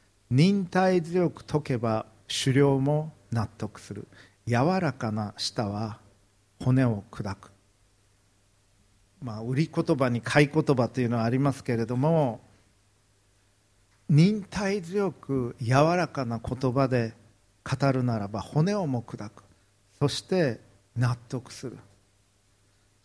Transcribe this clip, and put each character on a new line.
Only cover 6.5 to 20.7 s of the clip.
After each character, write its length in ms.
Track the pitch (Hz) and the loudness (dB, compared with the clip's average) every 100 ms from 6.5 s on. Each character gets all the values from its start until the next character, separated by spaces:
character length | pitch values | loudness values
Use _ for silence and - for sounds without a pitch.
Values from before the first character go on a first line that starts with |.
| _ | _
骨 240 | 127 127 127 | 0 2 2
を 180 | 104 - | 0 -8
砕 240 | - 101 | -10 -10
く。」 160 | 95 - _ _ _ _ _ _ _ _ _ _ _ _ _ _ _ _ _ | -10 -14 _ _ _ _ _ _ _ _ _ _ _ _ _ _ _ _ _
ま 160 | 131 107 | -12 -10
あ、 20 | |
売 160 | 117 135 | -4 -2
り 140 | 156 | -2
言 220 | - 165 147 | -2 0 0
葉 140 | 127 | 2
に 100 | 120 | 0
買 240 | - 151 | 2 4
い 60 | 147 | 4
言 100 | 156 | 2
葉 260 | 151 127 117 | 2 2 2
と 120 | - | 0
い 60 | 120 | 0
う 20 | |
の 80 | 120 | 0
は 80 | |
あ 60 | 113 | 0
り 80 | 131 | 2
ま 120 | 143 | 0
す 100 | 127 | 0
け 140 | - 117 | -4 -2
れ 80 | 113 | -2
ど 100 | 123 | 0
も、 460 | 147 165 131 107 - _ _ _ _ _ _ _ _ _ _ _ _ _ _ _ - | 2 2 2 -2 -14 _ _ _ _ _ _ _ _ _ _ _ _ _ _ _ 2
忍 340 | 143 180 214 | 6 6 2
耐 380 | 180 185 196 202 | -6 -4 -2 -4
強 300 | 165 196 196 | -4 -2 -2
く 440 | - - 135 117 - | -4 -4 -4 -4 -6
柔 340 | 120 131 156 180 | 2 4 6 2
ら 120 | 160 | -2
か 180 | - 120 | -4 -4
な 120 | 117 | -4
言 340 | - 123 131 | -6 -4 0
葉 160 | 123 135 | 2 2
で 260 | 123 113 - _ _ _ _ | 2 -2 -6 _ _ _ _
語 260 | - 135 139 | -8 0 0
る 120 | 131 | 2
な 160 | 123 113 | 0 -2
ら 100 | 101 | -4
ば 120 | 107 | -8
骨 340 | - 147 170 | -4 -2 0
を 120 | 208 160 | 0 -2
も 140 | 123 | -4
砕 260 | - - 104 | -6 -12 -14
く、 120 | - - _ _ _ _ _ | -16 -20 _ _ _ _ _
そ 100 | 143 | -2
し 120 | - | -2
て 400 | - 190 147 107 - | -2 0 0 -2 -12